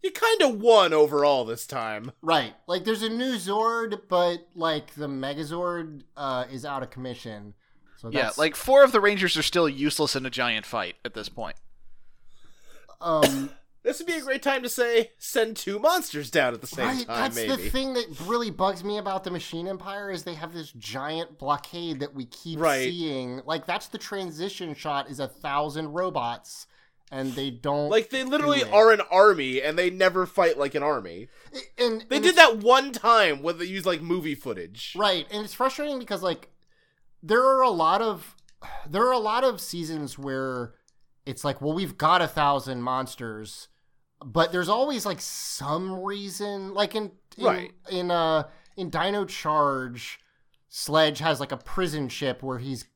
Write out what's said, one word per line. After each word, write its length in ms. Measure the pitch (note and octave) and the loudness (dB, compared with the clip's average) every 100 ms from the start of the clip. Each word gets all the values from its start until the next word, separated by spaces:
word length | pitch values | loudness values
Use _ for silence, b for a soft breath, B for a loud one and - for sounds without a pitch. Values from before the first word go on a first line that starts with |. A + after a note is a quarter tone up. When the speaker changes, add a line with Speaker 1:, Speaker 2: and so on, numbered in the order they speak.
Speaker 1:
You 100 | F#4 | -4
kinda 380 | - A4+ A4+ D4 | 0 2 6 4
won 440 | G#3+ A#3 A3 F3 | 6 8 8 8
overall 520 | D#3 D3+ D3 D3 C#3 A2+ | 6 6 6 4 4 0
this 200 | A2+ - | -6 -6
time. 460 | C3+ A2+ G#2+ A#2+ - | -6 -4 -6 -10 -6
Speaker 2:
Right. 320 | D#3+ D#3+ A2+ - - | 2 2 2 -10 -6
Like, 160 | F3+ | -2
there's 200 | F#3 A3 | 0 -2
a 60 | A3 | -2
new 260 | A3+ C4 A#3 | -2 -2 -2
Zord, 680 | F3+ G#3 A3+ A#3 A3+ G3+ _ | -2 0 2 0 -4 -6 _
but, 380 | F3+ F3 E3+ - E3+ | 2 2 0 -10 -4
like, 400 | D#3+ D3+ D3 D3 | -2 -2 -6 -10
the 120 | D3 | -8
Megazord, 960 | C3+ C3+ C#3+ D3+ E3+ F3 E3+ D#3+ D3 - - | -6 -6 -6 -6 -4 -4 -4 -8 -14 -18 -8
uh, 260 | C#3 B2+ B2 | -4 -4 -6
is 140 | C3 C#3+ | -8 -8
out 180 | C#3 | -8
of 60 | B2 | -8
commission. 640 | B2+ B2+ A#2 A#2+ G#2+ G#2 G2+ _ _ _ - | -10 -10 -10 -12 -14 -16 -20 _ _ _ -16
So 120 | A2+ | -6
Speaker 3:
Yeah, 140 | C#3+ | -2
Speaker 2:
that's 140 | A#2 C3 | -2 0
Speaker 3:
like, 180 | D#3 - | -2 -2
four 260 | - C#4 | 4 8
of 80 | C4+ | 8
the 80 | A#3+ | 6
Rangers 360 | G3+ G3+ F3+ D#3+ | 2 2 0 0
are 40 | |
still 240 | - F3 D#3+ | 0 2 2
useless 440 | C3+ D3 - D3 C3+ | 2 -2 0 0 0
in 100 | B2+ | -4
a 40 | |
giant 360 | B2+ A#2+ A2 - | -2 0 -2 -4
fight 300 | A2+ F2+ - A2+ | -6 -6 -8 -12
at 80 | |
this 160 | A2+ G2+ | -10 -12
point. 260 | - E2 - - - - - - - - b b b b b b - | -10 -10 -10 -16 -18 -16 -14 -16 -18 -20 b b b b b b -8
Speaker 2:
Um, 480 | E3+ G3+ D#3+ C3+ C3+ - | 0 4 4 2 -6 -12
Speaker 1:
<coughs> 40 | _ - | _ -6
This 140 | A#3+ - | -4 -4
would 80 | E4 | -4
be 60 | |
a 80 | E4 | -4
great 200 | C4+ C4+ | -2 -2
time 220 | C#4+ C4+ | 0 -2
to 60 | B3 | -4
say, 420 | B3+ A#3+ A#3 A3+ _ | -2 2 2 0 _
"Send 400 | - C4+ A3 A3+ | -4 0 0 -2
two 200 | - G3+ | -6 0
monsters 540 | D4 F4+ - D3 B2+ | 2 2 -2 -8 0
down 220 | D3+ B2+ | 2 2
at 80 | A#2 | -2
the 60 | - | -10
same 180 | - A#2+ | -4 -2
Speaker 2:
right, 180 | B3+ - | -2 -4
Speaker 1:
time," 160 | A#2 | -2
Speaker 2:
that's 120 | B3+ A#2+ | -2 -2
Speaker 1:
maybe. 140 | A2+ C4+ | -2 -2
Speaker 2:
the 60 | - | -2
thing 240 | C4 C4+ B3 | -2 -2 -4
that 100 | A3 C#3+ | -6 -10
really 280 | F3 A#3+ A3+ | -4 -2 -2
bugs 320 | D#3+ F#3+ F3+ | 0 -2 0
me 160 | G3 G#3 | -6 -6
about 280 | G3 F#3+ F#3+ | -4 -6 -6
the 40 | |
Machine 380 | F3 - E3 F3+ | -8 -8 -8 -8
Empire 420 | F#3+ G3 G3+ G3+ | -8 -10 -10 -8
is 140 | F3+ | -8
they 120 | F#3 D#3 | -8 -10
have 180 | D#3+ | -10
this 180 | E3+ D3 | -12 -14
giant 680 | A#2+ G2+ B2+ C#3+ D#3+ E3 - | -14 -10 -8 -6 -6 -8 -8
blockade 640 | C3+ C#3+ - E3+ E3+ C#3+ | -2 -2 -4 -10 -8 -6
that 140 | C#3+ C3+ | -8 -10
we 80 | |
keep 360 | A#2+ - E3 D#3 | -14 -14 -10 0
Speaker 1:
Right. 240 | D#3+ C3+ C3 | 2 2 -2
Speaker 2:
seeing. 560 | F3 D#3+ C3+ B2 B2+ C3+ | -4 -6 -6 -6 -10 -6
Like, 200 | D#3+ - | -6 -4
that's 220 | E3+ - | -6 -6
the 100 | G#3+ | -14
transition 760 | - G3+ F#3 D#3 F#3+ - F3 | -8 -8 -8 -8 -8 -8 -10
shot 360 | C#3+ D#3 C#3+ C#3 | -8 -4 -4 -4
is 100 | C3 | -8
a 80 | C3+ | -8
thousand 600 | - D3+ C#3+ D3+ D3 D#3 | -8 -4 -2 -2 -4 -6
robots, 760 | D#3+ F#3 D3+ A#2 A#2 - - - _ _ _ _ | -4 -2 -2 -4 -6 -12 -18 -20 _ _ _ _
and 220 | C3+ C3+ | -8 -6
they 160 | B2+ C3+ | -6 -8
don't 380 | A#2+ D3 D3 D3 | -6 -4 -2 2
Speaker 1:
Like, 200 | A3 A3 | 2 0
they 140 | C4 | -4
literally 360 | C4 D4+ D4 C#4+ | -2 0 2 2
Speaker 2:
do 80 | A3 | 6
it. 60 | |
Speaker 1:
are 200 | G#3 A3 | 8 10
an 80 | G#3+ F3+ | 8 6
army, 500 | F3+ G#3 F3+ C3 B2+ | 8 8 8 0 0
and 160 | C#3+ E3 | 0 0
they 120 | F3+ | 0
never 360 | F#3 F#3 F3+ F3+ | 4 4 4 0
fight 320 | - E3+ D3 | 2 2 2
like 180 | C#3 D3+ | 0 0
an 80 | |
army. 440 | C#3+ C3+ F#2+ E2+ A#2 b b | 0 -2 -4 -14 -16 b b
Speaker 2:
I-, 300 | C#4 - - | -16 -16 -2
and, 220 | A#3+ A3 A3 | 0 0 -2
Speaker 1:
They 80 | C#4 | 4
Speaker 2:
and 80 | |
Speaker 1:
did 60 | F4 | 6
Speaker 2:
it's 80 | E4+ | 10
Speaker 1:
that 220 | D#4 A3 | 8 8
one 340 | G#3+ C4 C#4 | 6 6 4
time 500 | A#3 A3 A3+ F#3 C#3 | 0 6 6 6 2
when 140 | D#3 E3+ | -4 -4
they 80 | F3+ | -6
used, 200 | F#3+ F3 | -2 -2
like, 160 | E3+ | -2
movie 320 | E3+ F3+ D#3 | -2 -2 -2
footage. 600 | C#3 C3+ G2 E2+ G2+ - F3+ | -6 -8 -8 -10 -12 -12 0
Speaker 2:
Right, 300 | G#3 F3+ - | 0 0 -4
and 140 | G#3 | -8
it's 100 | G#3 | -10
frustrating 460 | - B3+ B3+ D4 C4+ | -2 -2 -2 -6 -6
because, 240 | A3+ G3 | -6 -4
like, 240 | F#3 E3 - _ _ _ _ _ _ _ | -4 -4 -10 _ _ _ _ _ _ _
there 220 | E3 A3+ | 0 4
are 200 | C4 C4 | 6 6
a 60 | B3+ | 4
lot 320 | F3 D#3+ G3 | 4 2 4
of, 360 | A3+ F3+ - - _ _ B B D3+ | 0 -4 -12 -20 _ _ B B -6
there 160 | F3+ A#3+ | 0 2
are 60 | |
a 80 | B3+ | 2
lot 240 | G#3+ A#3 | 0 2
of 160 | C4 G3+ | 2 0
seasons 580 | - E3+ D#3 D#3+ D3 - | -8 -8 -6 -6 -8 -8
where 580 | C#3 C3+ C3+ B2+ A#2+ _ _ _ _ _ - | -6 -4 -4 -4 -8 _ _ _ _ _ -12
it's 180 | B2+ | -6
like, 160 | C#3+ C3 | -6 -4
"Well, 120 | D3 | -4
we've 240 | D#3+ F#3 - | -2 -4 0
got 240 | D#3 F3+ | 4 4
a 80 | E3 | 4
thousand 520 | - C#3+ C#3 C3+ B2+ | 2 2 2 -2 -6
monsters," 840 | B2 C3 C3 - A#2 G#2+ G#2+ - - _ _ _ _ _ C#3 | -2 -2 -4 -10 -12 -10 -14 -16 -20 _ _ _ _ _ -4
but 280 | C3+ E3 | 0 2
there's 160 | F3+ F3 | 2 0
always, 360 | A3 C#4+ B3+ G3+ | 0 0 -2 -4
like, 140 | F3+ | -6
some 840 | - - - - C#3+ D#3 F#3 F#3+ | -8 -10 -10 -8 -4 -4 -4 -6
reason, 720 | F#3+ G3+ G3+ F3+ G#3 G3 F#3+ | -8 -8 -10 -8 -8 -6 -6
like 220 | G3 G#3 A3 | -2 -2 -2
in, 160 | G#3 _ _ - | -8 _ _ 0
in, 60 | A#3 | 0
Speaker 1:
Right. 260 | F3+ - - - | 0 -6 -16 -8
Speaker 2:
in, 180 | F#3 F3+ | -4 0
uh, 380 | F3 D#3+ D#3+ D3+ b b - | 2 4 2 0 b b -10
in 120 | F3+ | -6
Dino 360 | D#3 F3+ G#3 F#3+ | -2 0 -2 -4
Charge, 920 | - D3+ D3+ C#3+ C3+ B2+ B2 - - _ _ _ _ _ | -4 0 4 4 2 -6 -10 -14 -16 _ _ _ _ _
Sledge 500 | - - D#3 D#3 C#3 | -10 0 4 4 2
has, 220 | D#3+ C#3 | -2 -2
like, 100 | C#3 | -4
a 60 | C3+ | -8
prison 500 | - - F3+ D3+ C3 | -6 -2 -2 -2 -6
ship 340 | - C#3 B2 | -4 -4 -4
where 160 | C3+ B2+ | -6 -6
he's 280 | C3 B2 - | -6 -8 -10